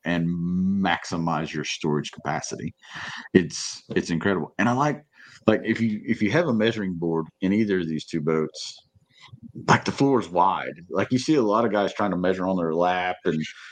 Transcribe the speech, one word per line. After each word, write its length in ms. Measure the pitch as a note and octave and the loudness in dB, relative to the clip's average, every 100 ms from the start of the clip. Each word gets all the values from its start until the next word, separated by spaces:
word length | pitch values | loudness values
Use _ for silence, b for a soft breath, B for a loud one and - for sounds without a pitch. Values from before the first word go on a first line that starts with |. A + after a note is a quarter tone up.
and 240 | E2 E2+ E2+ | -2 0 0
maximize 1300 | F2 E2+ F2+ F#2 G2 F#2 E2+ - E2+ E2 D#2 D2+ | -2 -2 0 0 2 0 0 -2 -4 -2 -2 -4
your 100 | D#2 | -6
storage 480 | C#2+ - D#2+ D2 D2 | -6 -4 -2 -2 -2
capacity. 600 | - - D2+ - - - - B B B B B | -8 -6 -6 -6 -8 -10 -10 B B B B B
It's, 500 | - D#2+ - - - - | 2 2 -4 -10 -10 -6
it's 160 | G#2 F2 | -4 -2
incredible. 420 | E2+ F#2+ F#2 D2 - | -2 0 -2 -4 -2
And 100 | G#2+ | 0
I 40 | |
like, 300 | B2 D3 C#3+ - b b b - | 2 0 -2 -8 b b b 2
like, 160 | G#2+ | 2
if 160 | A2 A2 | 2 0
you, 220 | A2+ G#2+ | 0 -2
if 160 | - G#2+ | -4 0
you 100 | G#2 | 2
have 160 | C#3 E3+ | 2 2
a 40 | |
measuring 420 | A2+ G#2+ A2 F#2+ | 2 2 0 -4
board 320 | F2 E2+ E2 D#2+ _ | -2 -2 -2 -4 _
in 140 | F#2+ | 0
either 260 | G2+ A2 F#2 | 2 2 0
of 80 | E2 | 0
these 160 | D#2 | -4
two 160 | - E2 | -4 -4
boats, 560 | D2+ D#2+ D#2 - - - _ _ _ b b - - - - | 0 0 -2 -6 -14 -16 _ _ _ b b -20 -18 -10 2
like, 160 | - - | 2 2
the 60 | |
floor 280 | - C#3 B2+ | 0 2 2
is 80 | F2 | 2
wide. 460 | F2 F#2 E2+ C2 - F2 | 2 2 2 -6 -10 -6
Like, 200 | F2 G2+ | -2 0
you 60 | B2+ | 0
see 180 | B2+ D#3 | 2 4
a 60 | |
lot 220 | G#2+ G#2+ | 4 4
of 80 | A#2+ | 2
guys 200 | G#2 G2+ | 2 0
trying 160 | - F#2 | 0 -2
to 60 | F2+ | 0
measure 300 | F2+ F#2 F#2 | 0 2 0
on 100 | F#2 | 0
their 180 | E2 | 0
lap 420 | D#2+ F2 F2+ F2+ F2+ | 2 2 2 0 -2
and 160 | F2+ D#2 D#2 B B | -2 0 -2 B B